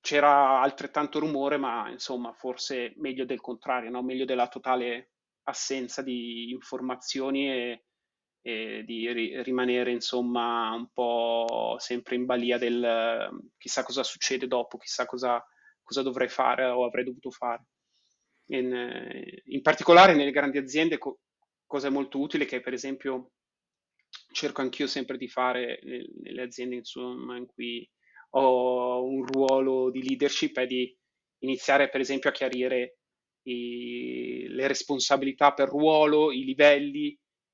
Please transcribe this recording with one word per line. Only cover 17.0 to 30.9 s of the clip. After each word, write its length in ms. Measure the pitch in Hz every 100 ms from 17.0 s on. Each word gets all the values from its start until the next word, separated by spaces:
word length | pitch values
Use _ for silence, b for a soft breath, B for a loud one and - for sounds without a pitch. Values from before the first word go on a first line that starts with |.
| 123
dovuto 260 | 127 131
fare. 340 | - 123 117 _ _ _ _ _ _ _ _ _
In, 220 | 135 127
eh, 680 | 123 120 - - - - - -
in 160 | 139
particolare 520 | 156 156 - 170 190 151
nelle 160 | 143
grandi 260 | 139 143 139
aziende 400 | 131 151 165 156
co-, 220 | 143 - _ _ _ _ _
cosa 220 | 143 139
è 40 |
molto 280 | 139 139 135
utile 260 | 147 147 143
che 160 | 123
per 120 | 127
esempio 580 | 127 135 131 139 131 127 _ _ _ _ _ _ _ _ - _
cerco 280 | - 151 -
anch'io 260 | 131 - 139
sempre 300 | 143 127 127
di 100 | 127
fare 520 | - 127 127 120 -
nel-, 260 | - 123 - -
nelle 200 | - -
aziende 320 | 123 120 123 123
insomma 600 | 120 131 127 123 123 123
in 80 | 123
cui 440 | - 120 120 - _ b b b
ho 720 | 135 135 127 127 123 123 127 131
un 200 | 135 127
ruolo 640 | 135 135 135 135 131 127
di 120 | 131
leadership 540 | 131 127 139 - 151 -
è 60 | 127
di 300 | 127 123